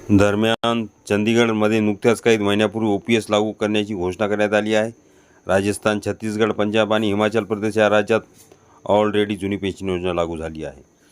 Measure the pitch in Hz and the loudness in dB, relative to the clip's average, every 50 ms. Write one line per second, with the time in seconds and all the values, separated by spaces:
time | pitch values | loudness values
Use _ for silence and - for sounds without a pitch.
0 | - - 107 98 101 104 101 104 110 113 113 - - 117 117 117 110 98 - _ | -2 2 4 4 4 4 2 0 0 0 0 0 -2 -2 -2 -2 -4 -6 -10 _
1 | _ - 107 104 104 113 113 117 117 113 110 107 107 107 110 110 107 104 101 95 | _ -2 -2 0 2 2 2 2 2 2 2 0 0 2 2 2 2 0 0 0
2 | - 120 110 101 - 120 113 107 101 101 101 104 107 104 101 113 110 107 101 98 | 0 0 0 2 2 2 2 2 2 2 2 2 2 0 -2 -2 -2 0 -2 -2
3 | - - 117 110 107 - 107 104 107 107 101 - 110 104 107 107 104 101 110 92 | 0 0 0 0 0 0 0 0 0 -2 -4 -4 -4 -2 0 -2 -2 -2 -4 -4
4 | 87 92 90 90 110 101 104 104 104 104 107 104 107 107 110 107 107 117 117 _ | -4 -4 -4 -4 -4 -2 -2 0 0 0 2 0 0 0 0 0 0 -2 -6 _
5 | _ _ _ _ _ _ _ _ _ - 92 98 98 104 101 - - 110 104 104 | _ _ _ _ _ _ _ _ _ 0 0 0 2 0 -2 -2 -2 -2 -2 -2
6 | - 104 101 - - 110 104 107 110 107 101 104 104 107 104 110 107 101 107 107 | -2 -6 -6 -6 -6 -6 -2 0 0 0 0 -2 -2 -2 0 0 0 0 0 0
7 | 110 104 98 104 107 107 104 113 104 92 113 101 104 110 101 110 107 104 104 107 | 0 0 0 2 0 0 0 -2 -2 -2 -4 -4 -4 -2 0 2 4 4 4 4
8 | 104 98 113 107 - - _ - - _ - _ _ _ _ _ - - 98 104 | 2 2 0 0 -2 -4 _ -20 -20 _ -20 _ _ _ _ _ -2 0 2 2
9 | 107 107 101 104 104 101 107 90 95 98 101 95 98 95 90 - 98 95 90 87 | 2 2 2 0 0 0 -2 -4 -4 -4 -4 -4 -4 -6 -6 -6 -4 -4 -4 -2
10 | 87 92 87 85 85 82 85 78 80 82 80 80 78 71 67 69 67 _ _ _ | -2 -2 -2 -2 -2 -4 -4 -6 -8 -10 -10 -10 -12 -12 -12 -16 -20 _ _ _
11 | _ _ | _ _